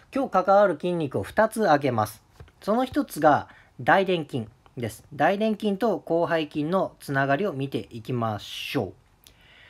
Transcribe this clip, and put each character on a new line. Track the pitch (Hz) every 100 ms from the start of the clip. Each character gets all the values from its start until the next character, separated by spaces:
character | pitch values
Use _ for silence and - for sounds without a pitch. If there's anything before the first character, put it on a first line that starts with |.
| _
今 | 262 254
日 | 190
関 | 180 196
わ | 202
る |
筋 | 147 180
肉 | 175 143 113
を |
二 | 95 - 220
つ | 226 196
挙 | 147
げ | 139
ま | 117 107
す。 | - _ - - _
そ | - 233
の |
一 | 262 294 -
つ | -
が | 151 123 - - _ -
大 | 123 180 190
臀 | 180 143
筋 | 135 110 - _ -
で | 117
す。 | - -
大 | 139 160 196
臀 | 220 208
筋 | 214 196
と | 233 156 -
広 | 170 165
背 | 165 151
筋 | 151 151
の | 190 156 -
つ | -
な | 139 139
が | 143
り | 202
を |
見 | 135 139
て | 127 98
い | 117
き | 107
ま | 123 113 104
し | - - - 135
ょ | 92 - _ _ - _ _ -